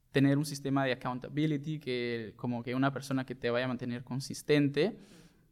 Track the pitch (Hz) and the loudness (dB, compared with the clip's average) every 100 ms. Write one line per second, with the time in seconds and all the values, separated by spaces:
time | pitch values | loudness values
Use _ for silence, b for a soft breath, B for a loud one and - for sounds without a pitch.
0 | _ 139 139 139 151 139 139 139 135 127 | _ 4 4 4 0 -4 -2 0 0 0
1 | 127 127 - 139 156 147 147 151 131 127 | -2 -6 -6 -2 0 0 -2 -6 -4 -2
2 | 120 117 107 - 123 120 117 123 139 135 | -2 -4 -6 -6 -4 -4 -4 0 2 0
3 | - 131 127 123 120 120 127 123 123 120 | -4 -4 -4 -4 0 0 0 -2 -4 -6
4 | 120 127 135 - - 147 143 143 185 226 | -6 -8 -8 -12 2 4 4 4 0 0
5 | B B B B B | B B B B B